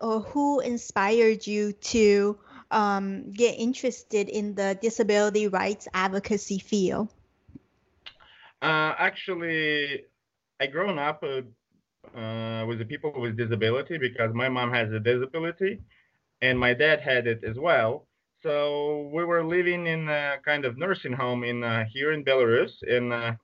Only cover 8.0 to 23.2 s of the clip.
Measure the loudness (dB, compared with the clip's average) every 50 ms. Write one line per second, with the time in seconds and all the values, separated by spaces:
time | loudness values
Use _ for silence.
8 | _ -20 -20 _ -20 -20 -20 -20 -20 -20 _ _ 0 2 2 2 2 0 0 0
9 | 0 0 -2 -4 -6 -8 -6 -4 -4 -2 -2 0 0 0 0 0 -2 -2 -6 -8
10 | -10 _ _ _ _ _ _ _ _ _ _ -6 -6 -4 -2 -2 -2 -2 -2 -2
11 | -2 -2 -4 -4 -6 -6 -6 -6 -8 -10 -14 _ _ _ _ _ _ _ _ _
12 | -20 -18 -14 -10 -8 -8 -6 -6 -6 -6 -6 -6 -4 -4 -6 -6 -6 -8 -8 -8
13 | -6 -6 -6 -4 -4 -4 -2 -2 -2 -2 0 0 2 2 2 0 -2 -4 -4 -4
14 | -4 -4 -2 -2 -2 -2 0 -2 -2 -2 0 -2 -2 0 0 0 0 0 -2 -2
15 | 0 0 2 2 0 -4 -4 -4 -4 -6 -4 -4 -4 -4 -4 -6 -12 -20 _ _
16 | _ _ _ _ _ _ _ _ 0 2 2 4 4 2 4 4 4 4 4 2
17 | 2 0 0 2 2 0 -2 -2 -4 -6 -6 -2 2 4 4 4 4 2 0 -4
18 | -8 _ _ _ _ _ _ _ -4 -2 0 0 0 0 -2 -2 -2 -2 -4 -4
19 | -6 -6 -4 -2 0 2 2 2 2 2 2 2 2 2 0 0 0 -2 -2 -2
20 | -2 -2 -2 0 0 -2 -4 -2 -2 -2 0 0 0 -2 -4 -2 -2 -2 -2 -2
21 | -4 -6 -4 -2 -2 -2 -2 -2 -2 -4 -4 -2 -2 0 0 0 -2 -4 -4 -2
22 | -2 -2 -2 0 2 2 4 6 6 6 4 4 2 0 -4 -8 -2 0 0 2
23 | 2 0 -2 -2